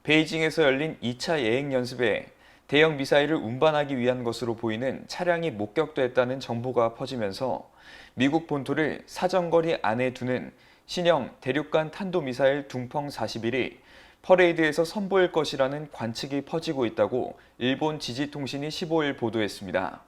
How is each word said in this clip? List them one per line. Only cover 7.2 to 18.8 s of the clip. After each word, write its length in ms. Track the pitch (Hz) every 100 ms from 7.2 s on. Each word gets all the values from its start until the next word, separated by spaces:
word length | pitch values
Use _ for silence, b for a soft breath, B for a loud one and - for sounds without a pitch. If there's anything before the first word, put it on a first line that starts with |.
| 104 92 131 73 - B B B B -
미국 320 | 135 160 160
본토를 560 | 147 127 143 151 85 -
사정거리 720 | - 180 185 170 165 165 160
안에 320 | 104 117 127 127
두는 360 | 123 123 67 - b b b
신형 420 | - 170 156 107 -
대륙간 500 | 131 135 147 160 156
탄도미사일 800 | - 196 175 139 123 139 143 143
둥펑 420 | 127 123 151 143
사십일이 680 | - 107 117 113 127 98 - B B B B
퍼레이드에서 600 | - 185 180 165 160 143
선보일 480 | 165 214 190 196 175
것이라는 600 | 165 143 139 135 147 151
관측이 500 | - 117 110 143 139 139
퍼지고 420 | 165 160 135 113
있다고 500 | 113 101 123 - - b b
일본 400 | 123 135 160 151
지지통신이 720 | - 120 147 147 131 139 151
십오일 440 | 156